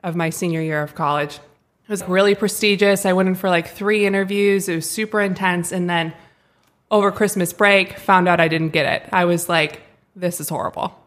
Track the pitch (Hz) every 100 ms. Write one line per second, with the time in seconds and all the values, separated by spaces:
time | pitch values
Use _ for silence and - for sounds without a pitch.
0 | 185 170 165 160 180 160 160 151 147 -
1 | 151 147 147 - - _ _ _ _ 202
2 | 180 185 202 202 208 - 208 196 202 196
3 | 196 185 190 185 196 175 165 - 202 214
4 | 202 196 190 202 202 196 196 165 156 -
5 | 214 214 202 180 190 175 170 185 175 170
6 | 165 160 - _ _ _ _ _ _ 208
7 | 202 190 208 202 175 - 202 196 185 -
8 | - 185 180 170 165 160 160 156 139 -
9 | - 190 175 175 170 170 151 - - _
10 | _ 190 180 170 - 151 90 - - -